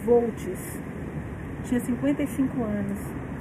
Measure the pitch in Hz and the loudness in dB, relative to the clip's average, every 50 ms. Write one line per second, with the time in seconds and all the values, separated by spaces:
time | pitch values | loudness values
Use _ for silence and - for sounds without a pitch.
0 | 190 220 240 240 240 226 - - - 190 185 - - - - - - - - - | 6 8 8 8 8 4 0 -2 -4 -4 -4 -6 -6 -8 -8 -8 -8 -8 -8 -6
1 | - - - - - - - - - - - - - - 254 240 - 254 240 233 | -6 -6 -6 -6 -6 -6 -8 -8 -8 -8 -8 -6 -2 0 0 0 2 0 0 2
2 | 254 277 294 294 285 269 - - 262 254 - 269 233 214 208 202 202 196 196 202 | 2 2 2 2 0 -2 2 2 2 2 2 0 0 0 0 0 0 -2 -2 -4
3 | - - - - - - - - | -4 -6 -6 -6 -6 -6 -6 -6